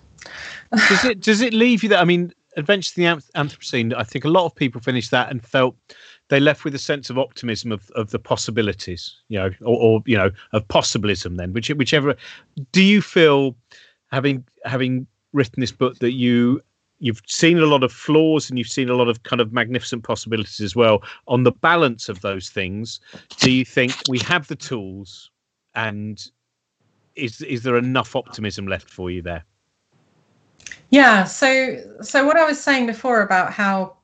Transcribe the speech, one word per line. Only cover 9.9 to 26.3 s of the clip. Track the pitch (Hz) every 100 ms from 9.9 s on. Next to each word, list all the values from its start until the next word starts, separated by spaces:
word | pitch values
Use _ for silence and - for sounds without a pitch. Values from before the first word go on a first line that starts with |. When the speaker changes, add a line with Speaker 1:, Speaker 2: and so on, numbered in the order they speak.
| 110 110
Speaker 1:
you | 107
know, | 95 95 -
of | 113 110
possibilism | 165 - 120 104 95 - 87
then, | 90
which, | 107 113
whichever. | 147 123 151 139 - - - _ - 139
Do | 185
you | 190 208
feel, | - 185 160 139 135 117 _ - _ _ -
having, | 131 139 135 123 _
having | 120 127 127 127 131 _ _
written | 143 120 -
this | 120
book, | - 127 123
that | 120
you, | 131 123 120 120 139 - _ _ -
you've | 135 110 -
seen | - 165 175
a | 156
lot | 143
of | 156
flaws | - - 151 160 156 -
and | 127
you've | 113
seen | - 127
a |
lot | 123 120
of | 117
kind | - 123
of | 110
magnificent | 120 113 123 - 120
possibilities | 120 110 110 113 101 -
as | 104 104
well? | 113 104 - - -
On | 127
the | 123 - 160
balance | 170 147 117 -
of | 95
those | 101 98 92
things, | 104 92 101 113 - _ - - -
do | 131
you | 131
think | 123 - 127 - -
we | 127
have | 104 175 147
the | 156 -
tools, | 123 95 95 95 - - _ _ _ _
and | 110 110 104 107 104 -